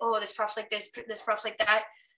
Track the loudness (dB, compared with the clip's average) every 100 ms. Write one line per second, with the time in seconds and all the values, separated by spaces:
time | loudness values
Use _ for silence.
0 | 0 0 0 -2 0 0 -2 -2 -4 -6
1 | -6 -2 0 0 0 0 4 4 2 -8
2 | _